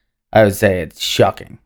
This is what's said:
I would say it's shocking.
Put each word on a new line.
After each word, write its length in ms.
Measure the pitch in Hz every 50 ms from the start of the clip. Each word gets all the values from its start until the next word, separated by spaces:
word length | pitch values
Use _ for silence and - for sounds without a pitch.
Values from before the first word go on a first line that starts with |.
| _ _ _ _ _ -
I 120 | - 107 110
would 100 | 104 98
say 280 | - 113 101 92 90
it's 180 | 82 78 - -
shocking. 560 | - - - - 113 98 - - - - - - _